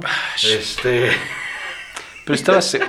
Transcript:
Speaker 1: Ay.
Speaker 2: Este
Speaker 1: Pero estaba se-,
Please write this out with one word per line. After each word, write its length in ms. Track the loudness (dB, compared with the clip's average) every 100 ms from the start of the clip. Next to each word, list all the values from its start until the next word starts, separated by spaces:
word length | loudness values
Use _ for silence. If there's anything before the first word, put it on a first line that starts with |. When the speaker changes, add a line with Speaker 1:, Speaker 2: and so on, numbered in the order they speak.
Speaker 1:
Ay. 480 | -2 -2 -2 0 2
Speaker 2:
Este 580 | 2 0 -2 2 4 4 2 -2 -8 -8 -8 -8 -10 -12 -14 -14 -8
Speaker 1:
Pero 100 | -2 0
estaba 260 | 4 4
se-, 180 | 4 0